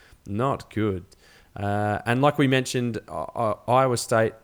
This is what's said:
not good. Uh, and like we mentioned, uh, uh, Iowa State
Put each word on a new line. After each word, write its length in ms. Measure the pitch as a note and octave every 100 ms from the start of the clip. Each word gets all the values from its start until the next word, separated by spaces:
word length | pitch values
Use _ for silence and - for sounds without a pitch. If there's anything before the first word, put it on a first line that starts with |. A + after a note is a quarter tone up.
| - - -
not 440 | G2+ C3 A#2+ -
good. 340 | - G#2+ F#2+ F2+ _ _ - _
Uh, 460 | - G2+ G2+ G#2 G#2 -
and 160 | B2
like 160 | C#3+ C#3+
we 80 | C#3
mentioned, 540 | C3 B2+ C3 A#2+ A2 -
uh, 160 | E2 -
uh, 200 | - A2+ F#2+ -
Iowa 300 | B2+ C3+ A#2+
State 340 | - A2+ A2+ -